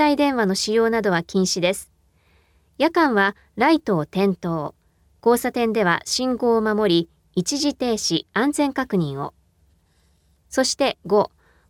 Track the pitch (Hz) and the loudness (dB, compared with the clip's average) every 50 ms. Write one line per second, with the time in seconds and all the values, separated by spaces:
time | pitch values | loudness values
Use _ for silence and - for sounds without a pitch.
0 | 302 294 285 277 285 285 262 240 214 185 190 - - 208 214 226 226 226 226 226 | 2 2 2 2 2 2 2 2 0 0 0 -2 -2 0 2 2 2 2 2 0
1 | 208 208 180 170 170 - - 196 185 180 - 185 165 175 202 - - - _ _ | 0 0 0 0 -2 -2 -2 0 0 0 0 0 0 0 -2 -2 -8 -18 _ _
2 | _ _ _ _ _ _ _ _ _ _ _ _ _ _ _ - 269 320 330 359 | _ _ _ _ _ _ _ _ _ _ _ _ _ _ _ -2 -2 0 2 2
3 | 320 277 226 202 196 196 196 _ _ _ _ - 233 302 330 302 - - 196 160 | 2 2 2 2 2 0 -2 _ _ _ _ 0 2 2 2 2 2 0 -2 -2
4 | 147 - - 185 202 196 185 - - 175 165 160 147 - - _ _ _ _ _ | -2 -2 -2 0 0 0 0 -2 -4 -4 -4 -4 -6 -8 -10 _ _ _ _ _
5 | _ _ _ _ - 233 240 240 - 247 - 247 233 226 208 226 202 175 170 - | _ _ _ _ 0 2 2 2 0 -2 -2 -2 -2 0 0 0 2 2 0 0
6 | - - - - 254 254 254 220 254 240 226 226 220 220 214 208 214 196 170 170 | -2 -6 -6 -4 -2 -2 -2 0 0 0 2 2 2 0 0 0 2 2 2 2
7 | 165 - _ _ _ _ - 185 175 - 285 277 302 285 269 - 254 247 226 214 | 0 -2 _ _ _ _ -4 -4 -4 -2 -2 -2 -2 -2 -2 -2 -4 -4 -4 -2
8 | - - 170 - - _ - 202 247 294 294 - 294 277 262 277 254 - 214 185 | -2 -2 -2 -4 -4 _ -2 -2 0 0 0 0 -2 -2 -2 -4 -4 -2 -2 -2
9 | 160 143 139 139 143 - - _ _ _ _ _ _ _ _ _ _ _ _ _ | -2 -2 -6 -8 -10 -10 -12 _ _ _ _ _ _ _ _ _ _ _ _ _
10 | _ _ _ _ _ _ _ _ _ _ - 262 262 - - - 277 240 - _ | _ _ _ _ _ _ _ _ _ _ -4 -2 -2 -2 -2 -2 -2 -2 -4 _
11 | - 175 202 208 - - _ _ _ _ _ _ _ _ | -4 0 2 2 2 0 _ _ _ _ _ _ _ _